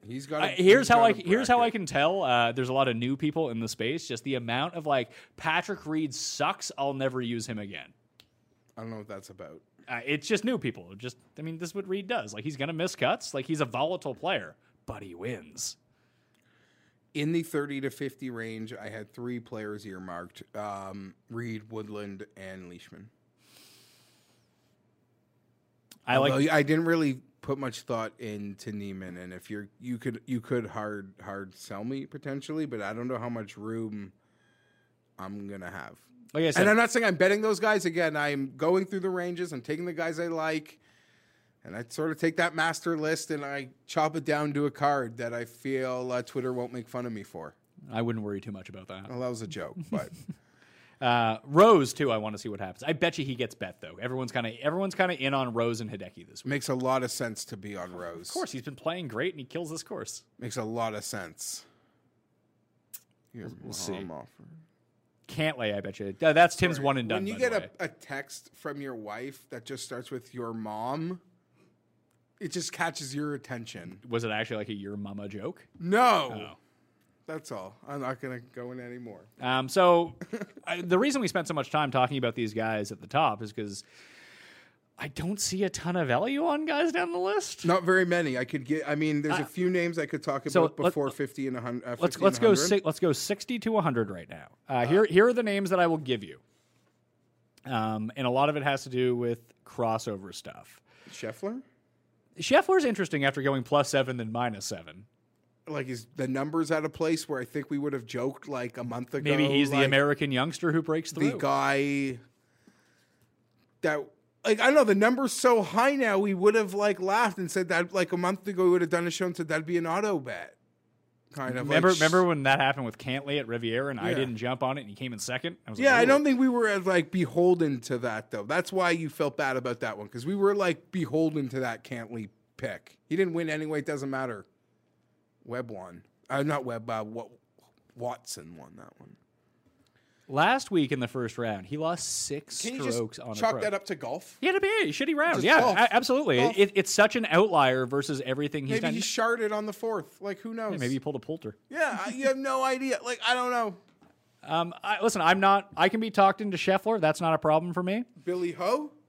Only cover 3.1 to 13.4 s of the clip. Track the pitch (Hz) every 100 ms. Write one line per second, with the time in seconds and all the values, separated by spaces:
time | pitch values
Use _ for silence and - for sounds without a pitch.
3.1 | 135 151 151 151 117 113 - 110 160 -
4.1 | 120 139 131 117 120 156 175 156 139 151
5.1 | - - - 160 165 175 196 151 156 156
6.1 | 123 - - 147 196 - - 139 135 135
7.1 | 127 120 117 110 110 101 87 65 _ _
8.1 | _ _ _ _ _ _ - 113 110 104
9.1 | 98 - 92 82 80 _ _ - 120 131
10.1 | 147 - 214 208 240 131 107 87 98 123
11.1 | - _ - 160 165 170 196 190 190 190
12.1 | 240 107 104 120 139 143 160 175 - 127
13.1 | 190 - 139